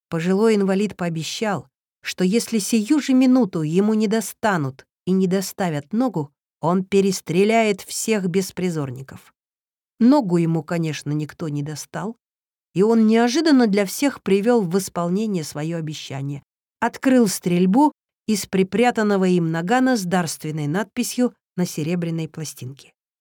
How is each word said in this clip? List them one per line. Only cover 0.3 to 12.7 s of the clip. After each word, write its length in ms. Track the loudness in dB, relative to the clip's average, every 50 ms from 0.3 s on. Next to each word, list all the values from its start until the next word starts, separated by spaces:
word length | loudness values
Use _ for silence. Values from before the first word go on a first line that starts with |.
| 2 2 4 4 4
инвалид 400 | 2 2 0 0 0 -2 -2 -4
пообещал, 720 | -6 -6 -4 -4 -6 -8 -8 -8 -6 -4 -4 -4 -6 -8 _ _ _ _ _ _ _
что 220 | -14 -10 -4 -2 0
если 340 | 2 2 0 0 0 -2
сию 420 | -4 0 0 0 0 2 2 0 0
же 140 | 2 2 2
минуту 480 | 4 4 6 4 4 2 0 -2 -4
ему 320 | -2 0 0 0 2 2 2
не 140 | 0 0
достанут 800 | 0 0 -2 -4 -6 -8 -4 -2 0 0 0 -2 -4 -6 -10 _ _ _ _ _
и 60 | 0
не 160 | 2 2 2
доставят 680 | 2 0 -2 -2 -6 -6 -4 -4 -4 -4 -6 -6 _ -2
ногу, 380 | -2 -2 -2 -2 -4 -6 -8 _ _ _ _ _ _
он 220 | -2 0 0 0 0
перестреляет 1000 | 0 2 2 2 2 0 -4 -6 -2 0 2 2 4 4 2 2 2 0 -4
всех 460 | -6 -10 -10 -6 -2 -2 -2 0 -2
беспризорников. 1040 | 0 0 -2 -2 -2 -6 -4 -4 -4 -2 -4 -6 -6 -8 -12 -14 -18 -20 -20 _ _ _ _ _ _ _ _ _ _ _ _ _ _ _ 2
Ногу 380 | 4 6 6 4 4 2 2
ему, 260 | 2 2 2 0 -2 -2
конечно, 480 | -2 -4 -2 -2 -4 -4 -6 -6 -4
никто 360 | -4 -4 -4 -8 -10 -10 -8
не 140 | -6 -6 -6
достал, 560 | -6 -6 -10 -12 -14 -10 -10 -8 -8 -8 -10 -14 _ _ _ _ _ _ _ _ _ _